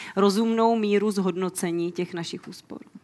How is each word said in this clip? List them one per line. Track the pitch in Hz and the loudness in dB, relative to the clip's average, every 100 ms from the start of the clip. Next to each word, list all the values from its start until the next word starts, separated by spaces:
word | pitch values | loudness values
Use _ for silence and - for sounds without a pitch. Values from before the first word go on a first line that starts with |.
| - 196 | -6 2
rozumnou | 202 196 226 226 226 233 | 4 4 2 4 4 4
míru | 208 202 214 | 2 2 2
zhodnocení | 196 185 175 185 180 175 170 170 | 0 0 0 -2 -2 -2 -2 -4
těch | 175 180 | -4 -6
našich | 170 170 180 - | -6 -8 -10 -12
úspor? | - - - - - | -18 -16 -18 -18 -20